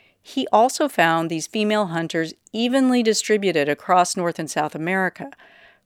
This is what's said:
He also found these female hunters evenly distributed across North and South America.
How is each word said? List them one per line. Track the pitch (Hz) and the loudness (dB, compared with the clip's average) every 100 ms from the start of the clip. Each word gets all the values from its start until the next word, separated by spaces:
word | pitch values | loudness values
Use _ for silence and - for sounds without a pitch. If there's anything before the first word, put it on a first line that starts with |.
| _ _ | _ _
He | - - 254 | -10 -6 0
also | 208 240 - 294 | 4 4 2 -2
found | - 165 165 165 | 2 2 2 -2
these | 160 156 | -4 -6
female | 220 208 214 196 | -2 0 0 -2
hunters | 165 165 165 160 - _ | -4 -4 -4 -4 -8 _
evenly | 214 240 262 262 247 | -4 0 2 2 4
distributed | 220 214 - 214 196 165 143 | 2 0 0 0 2 0 0
across | 147 - 180 175 - | -2 2 2 2 0
North | 170 165 | -4 -4
and | 160 | -6
South | - 151 151 | -4 -4 -4
America. | 165 190 185 - 277 - - - - _ | -4 -2 -2 -4 -14 -16 -20 -20 -20 _